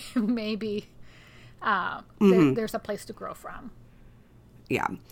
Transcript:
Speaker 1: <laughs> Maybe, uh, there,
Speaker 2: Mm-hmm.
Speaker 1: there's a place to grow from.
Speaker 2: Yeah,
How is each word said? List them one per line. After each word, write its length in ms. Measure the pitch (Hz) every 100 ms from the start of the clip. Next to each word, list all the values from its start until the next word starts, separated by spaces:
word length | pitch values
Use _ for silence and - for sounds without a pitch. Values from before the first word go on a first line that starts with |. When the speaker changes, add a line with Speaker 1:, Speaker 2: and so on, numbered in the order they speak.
| -
Speaker 1:
<laughs> 80 | 247
Maybe, 720 | 208 240 214 214 214 208 - - - - - - - -
uh, 400 | - 196 180 151 - -
there, 100 | 202
Speaker 2:
Mm-hmm. 240 | 185 147 226
Speaker 1:
there's 180 | 220
a 60 | 220
place 260 | - 208 -
to 80 |
grow 200 | 208 190 -
from. 340 | - - 240 - - - - - - - - - -
Speaker 2:
Yeah, 180 | 127 - - -